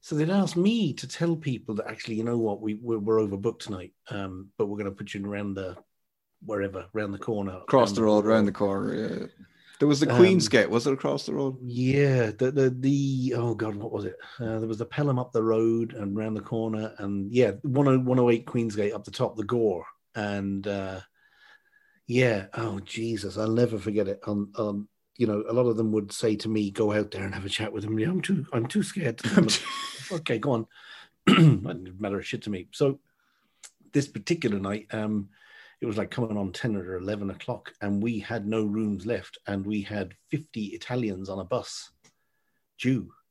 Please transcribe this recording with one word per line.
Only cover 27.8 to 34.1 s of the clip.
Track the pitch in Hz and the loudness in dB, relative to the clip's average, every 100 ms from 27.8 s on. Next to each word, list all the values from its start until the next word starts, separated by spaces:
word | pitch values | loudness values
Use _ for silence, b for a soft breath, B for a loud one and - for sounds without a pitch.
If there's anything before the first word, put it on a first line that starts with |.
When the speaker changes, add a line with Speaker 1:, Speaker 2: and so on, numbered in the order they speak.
Speaker 1:
him." | 104 110 | -4 -2
"Yeah, | 110 | 0
I'm | 185 | -2
too, | - 185 135 | 0 -2 0
I'm | 123 113 | -4 -2
too | 214 | -2
scared." | - - 156 113 | -2 -4 -4 -4
Speaker 2:
<laughs> | 120 196 110 - - - - - - | 2 4 4 2 -2 -8 -10 -12 -8
Speaker 1:
"Okay, | 180 160 117 | -6 -2 -2
go | 107 | 2
on." | 120 110 B B B | 0 -2 B B B
<clears throat> | B _ - | B _ 4
It | 190 160 110 98 - | 8 8 8 0 -8
didn't | 92 92 | -12 -6
matter | 104 98 | -4 -4
a | |
shit | 90 120 | -4 -8
to | 107 | -6
me. | 98 90 | -8 -8
So | - 143 139 _ _ _ _ _ _ - _ _ | 0 0 0 _ _ _ _ _ _ -20 _ _
this | 147 | -2
particular | 139 | 0